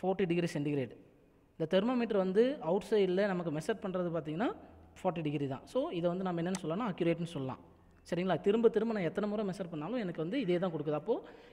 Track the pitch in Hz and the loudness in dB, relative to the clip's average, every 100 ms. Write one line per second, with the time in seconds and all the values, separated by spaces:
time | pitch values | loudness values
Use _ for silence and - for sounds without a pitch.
0 | 185 185 180 175 170 151 147 143 120 - | -2 0 0 0 0 0 0 0 -2 -8
1 | - - _ _ _ - 160 190 226 247 | -20 -20 _ _ _ -6 2 2 4 0
2 | 233 208 190 196 247 294 160 190 - 214 | 2 2 4 4 4 2 0 0 2 4
3 | 185 180 202 180 170 151 156 220 196 185 | 4 4 2 0 -2 -2 -2 -4 -2 -2
4 | 175 165 151 156 277 - - - - - | -2 -2 -4 -2 -2 -4 -12 -20 -20 -4
5 | 190 170 151 147 139 131 - 254 320 185 | -2 0 -2 -2 -2 -4 -4 -2 -2 0
6 | 175 180 190 170 170 185 156 175 240 - | 0 0 -2 -2 -2 -2 -2 -2 -2 0
7 | 170 165 165 143 131 - - - - - | 0 0 -2 -4 -6 -8 -14 -20 -20 -16
8 | - 170 185 160 202 226 226 220 226 214 | -6 -2 0 2 4 6 6 4 0 0
9 | 165 185 208 214 202 185 175 160 160 247 | -2 -2 -2 -2 -4 -4 -8 -8 -6 -4
10 | 185 165 160 269 180 175 185 156 147 151 | -4 -4 -2 -2 0 2 0 -2 -2 -2
11 | 208 285 - - - | 0 -2 -4 -18 -18